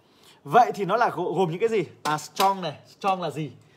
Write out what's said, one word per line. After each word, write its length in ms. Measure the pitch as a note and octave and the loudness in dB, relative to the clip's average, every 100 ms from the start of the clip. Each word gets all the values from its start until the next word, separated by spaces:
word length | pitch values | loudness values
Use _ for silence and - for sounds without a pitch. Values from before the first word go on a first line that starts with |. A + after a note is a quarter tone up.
| _ _ - - | _ _ -20 -20
Vậy 280 | C#3+ G#3 G#3+ | 2 4 4
thì 100 | - | 2
nó 120 | F3+ A3 | 0 2
là 140 | G#3+ | 0
gồm 400 | D3 F3 F3 F#3 | 0 -2 0 0
những 100 | F3 | 0
cái 80 | A3+ | -2
gì? 160 | A3 D#3+ - | 0 -4 -6
À, 160 | D3+ D3+ | -4 -4
strong 420 | - - G3 G3 | -4 0 0 0
này. 180 | E3+ - - | -6 -10 -16
Strong 360 | - G3+ F#3 | -6 -2 -2
là 80 | E3+ | -4
gì? 220 | C#3 C#3+ - _ | -6 -10 -12 _